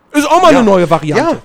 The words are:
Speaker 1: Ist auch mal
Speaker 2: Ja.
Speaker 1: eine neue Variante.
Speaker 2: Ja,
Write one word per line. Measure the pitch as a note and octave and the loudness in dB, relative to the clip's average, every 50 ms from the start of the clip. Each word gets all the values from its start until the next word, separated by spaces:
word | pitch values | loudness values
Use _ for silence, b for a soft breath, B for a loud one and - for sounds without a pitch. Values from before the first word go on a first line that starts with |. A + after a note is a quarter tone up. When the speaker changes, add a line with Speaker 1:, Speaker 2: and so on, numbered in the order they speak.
| _ _ - | _ _ -6
Speaker 1:
Ist | D4 C#4+ C#4+ | -4 -2 0
auch | D4+ F4+ F#4 | 0 2 2
mal | E4+ - | 2 2
Speaker 2:
Ja. | C4+ | 2
Speaker 1:
eine | A#3 | 2
neue | G#3 G3 F#3 F3 D#3 | 2 0 0 0 0
Variante. | E3 D#3 D3+ D3+ D3 A3+ D4 E4+ D4 | -2 -2 -2 -2 -4 -2 -2 -2 -4
Speaker 2:
Ja, | - | -6